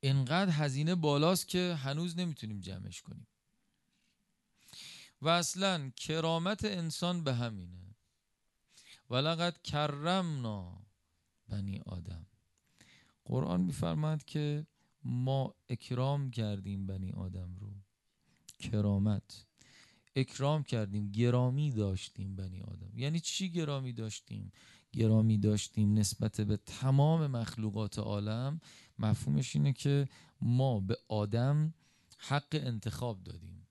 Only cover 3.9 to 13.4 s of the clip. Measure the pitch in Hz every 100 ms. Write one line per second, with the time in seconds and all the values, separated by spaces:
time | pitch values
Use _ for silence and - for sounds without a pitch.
3.9 | _ _ _ _ _ _ _ _ - -
4.9 | - - _ 139 170 170 180 196 180 135
5.9 | - - 160 165 165 170 208 214 190 165
6.9 | - 175 175 151 120 120 107 87 90 90
7.9 | - _ _ _ _ _ _ _ - -
8.9 | - _ 123 147 165 175 165 - 147 151
9.9 | 143 156 190 180 147 120 104 87 92 -
10.9 | _ _ _ _ _ - 104 98 98 -
11.9 | 90 85 85 - _ _ _ _ _ -
12.9 | - _ _ - 123